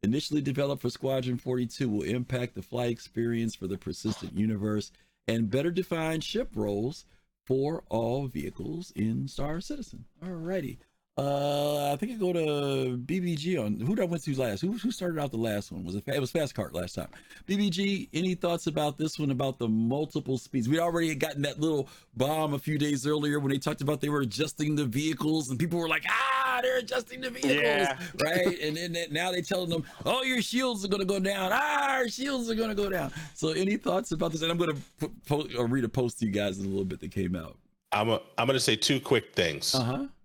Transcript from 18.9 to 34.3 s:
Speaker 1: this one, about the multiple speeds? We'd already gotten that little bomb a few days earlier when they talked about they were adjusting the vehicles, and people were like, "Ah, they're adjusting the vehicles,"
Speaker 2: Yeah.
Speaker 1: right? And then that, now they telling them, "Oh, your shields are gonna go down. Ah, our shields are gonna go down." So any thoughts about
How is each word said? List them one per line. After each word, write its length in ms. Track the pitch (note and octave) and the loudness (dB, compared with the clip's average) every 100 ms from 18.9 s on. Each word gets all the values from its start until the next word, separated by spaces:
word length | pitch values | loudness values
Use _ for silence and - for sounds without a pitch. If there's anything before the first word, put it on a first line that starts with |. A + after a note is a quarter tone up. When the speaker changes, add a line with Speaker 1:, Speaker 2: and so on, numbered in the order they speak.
| C#3 | 0
Speaker 1:
this 220 | D#3 - | -4 0
one, 120 | D3 | 0
about 280 | B2+ C3+ C3 | 2 0 0
the 100 | A#2 | 2
multiple 680 | A2 A2+ C#3 D3+ D#3 C#3+ C3 | 4 4 2 0 -2 -2 -4
speeds? 320 | - C3+ A2+ | -2 -2 2
We'd 80 | D#3 | 4
already 360 | E3+ E3+ E3 | 4 2 2
gotten 280 | D3 D#3+ C#3+ | 2 -2 0
that 180 | C#3+ C3+ | -2 0
little 300 | D#3 D3+ C3+ - - A2+ | 2 2 0 -8 -18 0
bomb 380 | C3+ D#3 D#3 | 2 2 2
a 40 | C#3+ | 0
few 200 | - D3+ | 0 0
days 280 | D3 C#3+ C3 | 2 2 2
earlier 340 | D3+ D3 D3 | 2 2 2
when 100 | C#3 | 2
they 60 | C#3 | 0
talked 240 | C#3+ D3+ | 0 -2
about 180 | C#3 D3+ | 0 0
they 80 | D3+ | 2
were 140 | D3 | 0
adjusting 520 | C3 G#2 D3+ - D3+ | 0 0 -4 0 0
the 120 | D3 C#3+ | 2 2
vehicles, 640 | A2+ D#3 D#3+ D3+ D#3+ C3 | 0 0 0 2 2 0
and 80 | B2+ | 0
people 200 | E3+ F3 | 0 2
were 100 | E3 | 2
like, 180 | D#3+ - | 0 0
"Ah, 520 | G#3+ C4+ C4 C4+ B3+ | 0 2 2 2 2
they're 160 | B3+ B3+ | 2 0
adjusting 420 | A3+ B3+ A#3 B3+ | 0 -2 -4 -6
the 80 | B3+ | -6
vehicles," 280 | B3 C#3+ C#3+ | -2 2 4
Speaker 2:
Yeah. 380 | D3 D3 C#3+ C3+ F3+ - | 4 4 2 0 -6 -2
Speaker 1:
right? 360 | D3 F3 F#3 F3+ | 2 4 2 2
And 120 | D3+ D#3 | -2 -2
then 160 | F3 | -2
that, 180 | E3+ E3 | -4 -2
now 180 | D3+ F3+ | -2 0
they 100 | F3+ | 0
telling 260 | F3 F#3+ F3+ | 0 -2 0
them, 160 | E3 - - - | -2 -4 -6 0
"Oh, 160 | A#3+ | 0
your 180 | C4 B3+ | 2 0
shields 420 | - A#3+ C4 A3+ | 0 0 0 0
are 60 | F#3+ | 0
gonna 160 | G3+ | 0
go 160 | F#3+ G3 | 2 2
down. 300 | F#3+ G3 F#3 | 0 0 2
Ah, 380 | G3+ D4+ D4 C#4 C4 | 2 2 2 2 2
our 100 | A#3+ | 0
shields 400 | A3 C#4 C4+ A#3 | -2 -2 -2 -2
are 60 | |
gonna 200 | A3 A3+ | 0 0
go 140 | G3+ G3+ | 0 0
down." 240 | F#3+ D3 - D#3+ | 0 -2 -6 -12
So 160 | - D#3 | -4 -2
any 260 | D#3+ F#3+ G#3 | 2 2 0
thoughts 360 | - F3+ A#3+ | 2 0 0
about 200 | D#3 E3+ | -2 -2